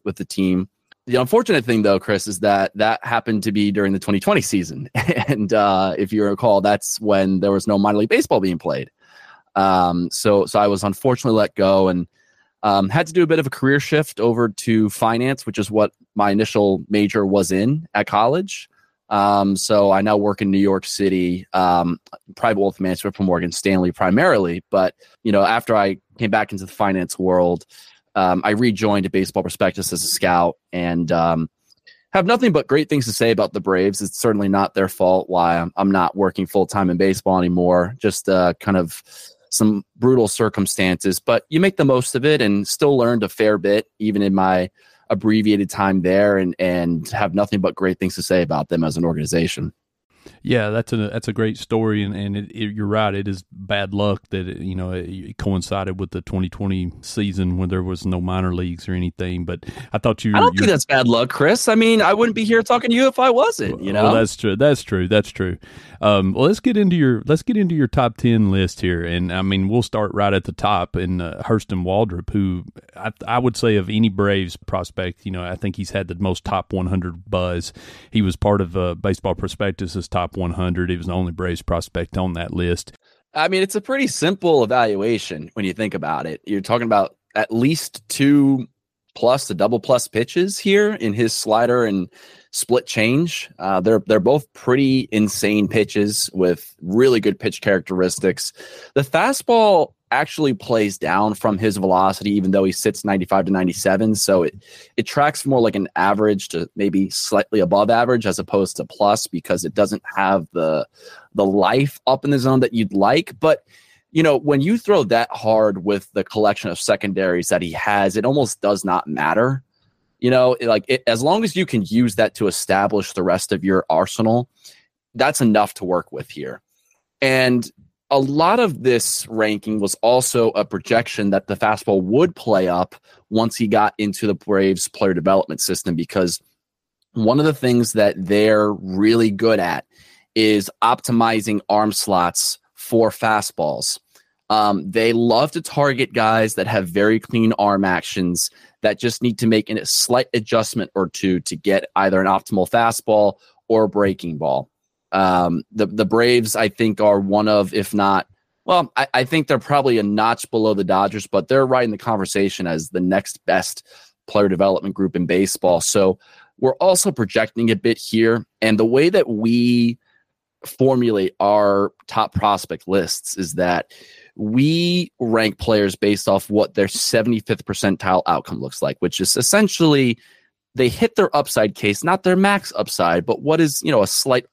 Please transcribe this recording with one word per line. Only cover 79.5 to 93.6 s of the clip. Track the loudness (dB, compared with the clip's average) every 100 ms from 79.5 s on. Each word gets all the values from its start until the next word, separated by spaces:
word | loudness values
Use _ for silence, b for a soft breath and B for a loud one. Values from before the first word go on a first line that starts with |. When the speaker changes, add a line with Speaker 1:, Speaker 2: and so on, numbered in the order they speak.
| -4 -6 -4 -8 -8 -6
Speaker 2:
top | -4 -4 -4
one | -6
hundred. | -4 -2 -2 -2
He | -4
was | -4
the |
only | -4 -4
Braves | -4 -6 -6
prospect | -4 -6 -6 -8 -6 -4
on | -4
that | -4 -6
list. | -4 -2 -4 -6 -20 b b b
Speaker 1:
I | -4 -2
mean, | 0
it's | -2
a | -4
pretty | -4 -2 -2
simple | -2 -4 0 2 2
evaluation | 4 2 2 0 -2 -2 -4 -12 -12
when | -6
you | -6
think | -4 -6
about | -4 -6 -6 -6
it. | -10 -6
You're | -6
talking | -2 -2 2
about | 0 0 _ _
at | -4 -2
least | 0 0 0 -6 -14 -10
two | 0 4 4 4 2 -4 _ _ _ _
plus | -2 2 2 -2
to |
double | -2 0 0
plus | 0 0 0
pitches | -4 -2 -2 -2 -2
here | 0 2 2
in | -2 -4
his | 0 -2
slider | -2 0 2 2 2
and | 0 -2 -4 b b b b
split | -8 0 0 0
change. | -2 0 2 -2 -6 -12
Uh, | -8